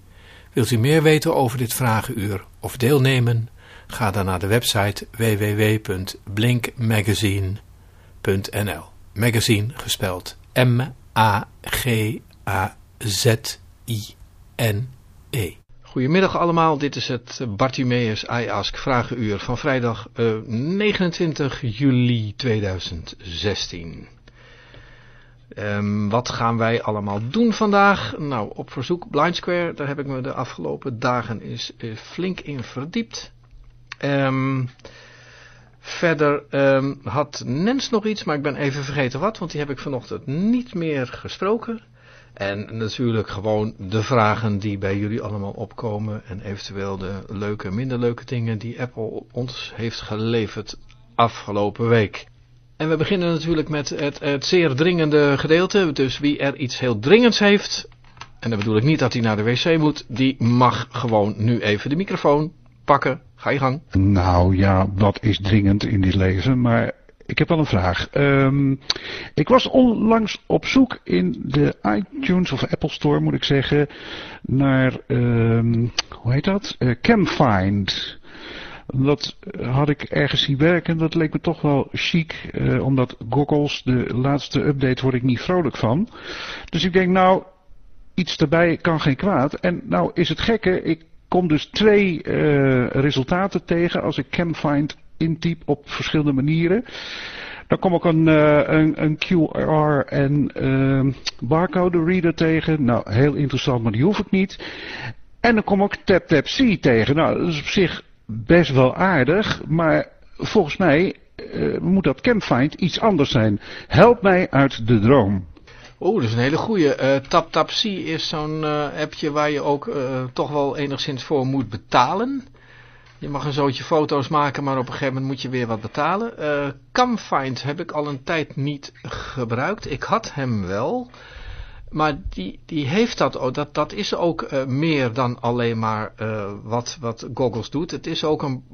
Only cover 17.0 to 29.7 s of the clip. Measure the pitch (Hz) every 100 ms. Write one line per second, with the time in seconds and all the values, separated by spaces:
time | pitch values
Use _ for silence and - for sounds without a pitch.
17 | - 123 - - 123 98 131 135 127 123
18 | 117 107 - 120 107 104 101 - - 123
19 | 120 127 107 101 - 120 151 131 120 107
20 | 110 - 117 110 113 110 147 190 208 202
21 | 180 - 170 143 139 - 123 104 143 123
22 | 123 120 104 - 127 110 101 92 - 85
23 | 78 - 95 85 101 90 - 90 82 69
24 | - - - - - - - - - -
25 | - - - - - - 104 104 104 104
26 | 104 117 120 - 117 117 113 117 - 107
27 | 101 101 117 214 233 202 214 202 202 190
28 | - - 147 123 101 - 131 - 123 175
29 | - 143 165 175 - 175 170